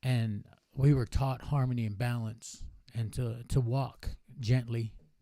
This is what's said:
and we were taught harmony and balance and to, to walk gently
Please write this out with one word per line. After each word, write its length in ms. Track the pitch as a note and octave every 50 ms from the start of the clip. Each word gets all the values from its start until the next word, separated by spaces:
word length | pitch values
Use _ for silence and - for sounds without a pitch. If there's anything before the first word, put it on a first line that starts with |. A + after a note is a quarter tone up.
and 420 | - C3 B2+ A#2+ A2+ A2+ G#2 G#2 - - - _ _ _ _
we 200 | - C3 C#3+ D3
were 120 | C3+ A#2+
taught 360 | - - - C3+ C3+ C3 B2
harmony 440 | - - C#3+ C#3+ C3 B2+ B2+ A#2+ A2+
and 120 | A2 G#2 F#2+
balance 640 | A#2+ A#2+ A#2+ A#2+ A2+ A2 G#2+ A2+ - - - - - - - - - - -
and 180 | A#2 A#2 G#2+
to, 300 | - - B2+ A#2 A2+ A#2 A#2+ -
to 120 | - C#3
walk 500 | B2+ A#2 A#2+ C3+ C3+ B2 - - - - - - _ _ C3 C#3+
gently 540 | B2+ G#2 B2 C3 A#2+ A#2 A#2 A#2 A2+ A2 - - - - _ _